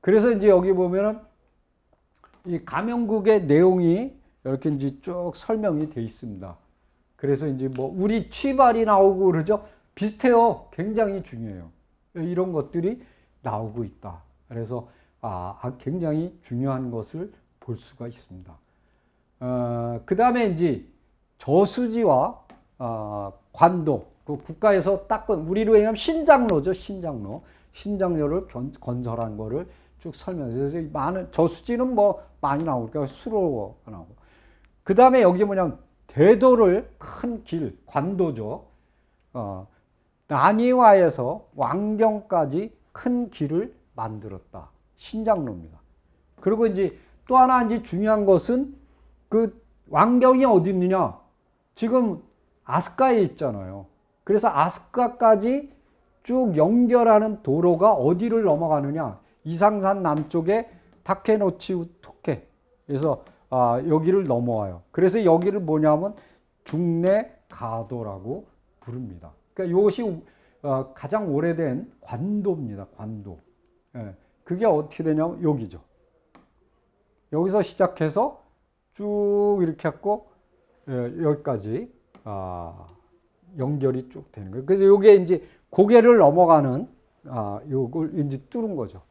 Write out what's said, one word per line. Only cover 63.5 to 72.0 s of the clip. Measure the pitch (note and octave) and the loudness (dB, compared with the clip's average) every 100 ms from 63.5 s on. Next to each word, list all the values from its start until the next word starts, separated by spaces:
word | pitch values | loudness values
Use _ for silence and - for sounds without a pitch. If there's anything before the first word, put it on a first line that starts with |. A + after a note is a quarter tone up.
| B2+ A#2+ A#2+ D3+ | 0 2 0 0
여기를 | D#3 D#3+ F#3+ | 0 2 0
넘어와요. | F3 A#2+ A#2+ A2+ G2 F2 _ | 0 -2 -2 -4 -6 -10 _
그래서 | - F#3 G#3 | 0 0 2
여기를 | G3 E3 F3+ G3+ | 4 4 2 -4
뭐냐면 | E3 D#3 D#3 D3+ G3 G#3 _ _ _ _ | -2 0 2 2 -2 -10 _ _ _ _
중내가도라고 | - D#3 F3 E3 F3+ G3+ B3 _ _ - A#2+ A2+ A2+ B2 G#2+ F#2+ G2+ E3+ G#3+ _ _ _ | -8 -4 -2 0 0 0 -2 _ _ -14 -10 -10 -10 -10 -10 -12 -12 -12 -14 _ _ _
부릅니다. | - B2 A#2+ F2+ E2 _ _ | -16 -14 -14 -16 -20 _ _
그러니까 | - F#3 F3+ | -8 -2 2
이것이, | G#3 F#3+ A3+ E3 - _ _ _ | 2 0 -6 -8 -14 _ _ _
어, | D3 C3+ - | -4 -4 -4
가장 | - C#3+ G#3+ G3 | -12 -6 -6 -2
오래된 | C#3+ E3+ E3 D#3 B2 - _ | -2 -2 -2 -4 -6 -10 _